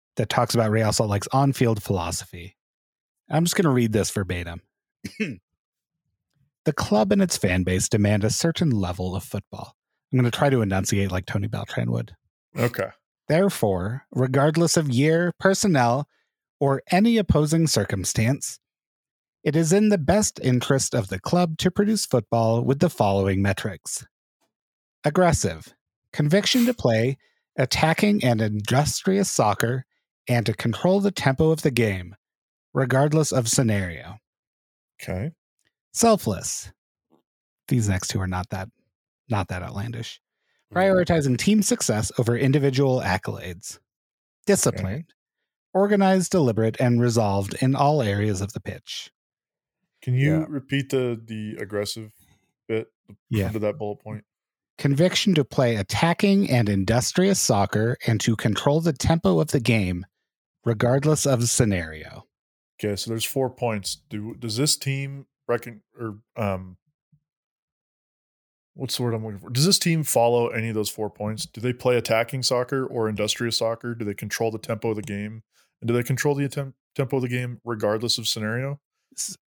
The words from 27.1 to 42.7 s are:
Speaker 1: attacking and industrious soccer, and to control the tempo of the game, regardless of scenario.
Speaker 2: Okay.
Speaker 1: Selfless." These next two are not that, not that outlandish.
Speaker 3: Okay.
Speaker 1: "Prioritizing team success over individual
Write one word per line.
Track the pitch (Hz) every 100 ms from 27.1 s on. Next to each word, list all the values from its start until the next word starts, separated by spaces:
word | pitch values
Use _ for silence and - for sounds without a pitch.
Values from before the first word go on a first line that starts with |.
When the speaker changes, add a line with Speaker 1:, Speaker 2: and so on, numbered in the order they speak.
| 135 _ _ _ -
Speaker 1:
attacking | 131 - 156 160 208 208
and | 127 113
industrious | 107 104 101 123 147 - - 196 190
soccer, | - 107 98 117 131 - _ _ _ -
and | 120 110
to |
control | 107 120 107 175 196
the | 202
tempo | - 139 131 160
of | 160
the | 151
game, | 120 113 92 87 - _ _ _ _ _
regardless | 139 131 127 151 151 147
of | 127 117
scenario. | - 120 101 90 76 - 107 _ _ _ _ _ _ _ _
Speaker 2:
Okay. | - 92 143 - _ _ _ _ _
Speaker 1:
Selfless." | - 233 214 - 90 - - - - _ _ _ _ _ _ _ _ -
These | 127 101
next | 92 -
two | 90
are | 92
not | 90 90
that, | 95 95 _ _ _ _ _ _
not | 110 92
that | 90
outlandish. | 87 101 117 117 117 - _ _ _ _ _
Speaker 3:
Okay. | 175
Speaker 1:
"Prioritizing | 190 185 175 170 139 120
team | - 214
success | 196 240 - 107 104 -
over | 117 120
individual | 131 147 139